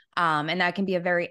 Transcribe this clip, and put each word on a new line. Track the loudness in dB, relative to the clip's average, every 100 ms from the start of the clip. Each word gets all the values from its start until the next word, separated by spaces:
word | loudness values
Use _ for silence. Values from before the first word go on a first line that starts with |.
| _ -2
um, | 0 0 0
and | 0
that | 0
can | 0
be | -2 0
a |
very | 0 0 -2